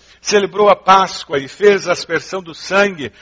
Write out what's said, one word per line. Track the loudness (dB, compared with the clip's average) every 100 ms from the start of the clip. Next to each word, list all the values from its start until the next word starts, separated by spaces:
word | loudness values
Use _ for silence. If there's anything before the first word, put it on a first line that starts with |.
| _ _
celebrou | -2 -2 0 0 2
a | 2
Páscoa | 4 4 4 -6 -6 -6
e | -6
fez | 0 2 2 0
aspersão | -6 -4 -6 -6 -12
do | -12
sangue, | -16 -4 0 0 -2 -12 _